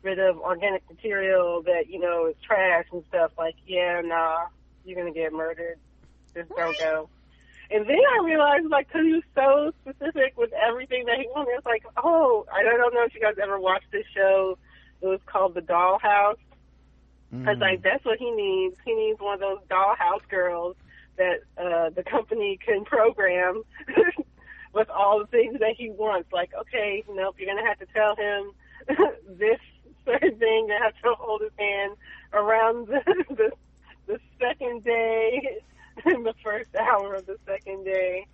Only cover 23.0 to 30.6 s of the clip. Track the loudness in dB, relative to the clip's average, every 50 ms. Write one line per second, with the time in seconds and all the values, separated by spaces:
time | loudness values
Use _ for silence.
23 | 4 4 4 2 0 0 2 2 0 0 -2 -4 -10 _ _ -20 -16 -2 2 4
24 | 4 4 2 -4 -10 _ _ _ -20 -20 -20 -20 -20 -6 _ 0 0 0 2 2
25 | 4 4 4 4 2 2 2 2 4 4 2 0 0 0 0 -4 -10 -14 -8 -4
26 | -4 -2 -2 -2 -4 _ -4 -4 -4 -4 -6 -12 -12 _ -6 -4 -4 -2 -4 -6
27 | -8 -10 -8 -6 -6 -6 -6 -8 -8 -6 -6 -2 -2 -2 -4 _ -8 _ 0 2
28 | 2 2 2 0 -2 -2 -2 -4 -6 -10 -16 _ _ _ -20 -18 -6 -6 2 4
29 | 4 2 2 -8 -18 -20 -6 -2 2 2 2 0 -2 -20 _ _ _ -20 -20 _
30 | _ -2 0 2 2 0 2 2 2 2 2 2